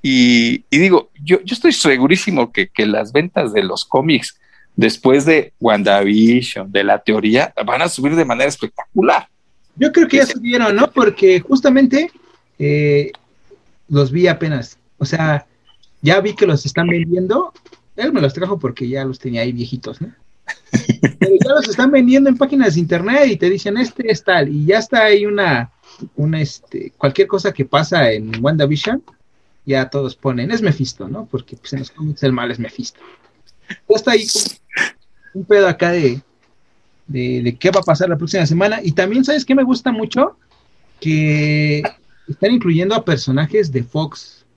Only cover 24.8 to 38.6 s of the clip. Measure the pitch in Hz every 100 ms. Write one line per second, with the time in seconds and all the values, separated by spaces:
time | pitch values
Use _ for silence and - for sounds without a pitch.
24.8 | 226 240 214 208 208 202 180 123 120 _
25.8 | _ - - - 151 156 151 - _ -
26.8 | - _ 139 139 196 196 202 - 131 143
27.8 | 156 175 123 107 110 113 131 156 143 147
28.8 | - 269 _ _ _ _ _ _ - 135
29.8 | 131 143 131 - 139 123 139 233 202 143
30.8 | 131 - 98 139 208 131 - - - 139
31.8 | 127 - 156 147 139 123 120 120 113 -
32.8 | 120 _ - _ _ _ _ _ _ -
33.8 | - 214 233 226 220 - - - _ -
34.8 | - _ _ _ - 190 190 202 190 165
35.8 | 175 175 139 127 _ _ _ _ _ _
36.8 | _ _ - 131 123 127 120 120 185 190
37.8 | 180 147 180 160 165 196 156 165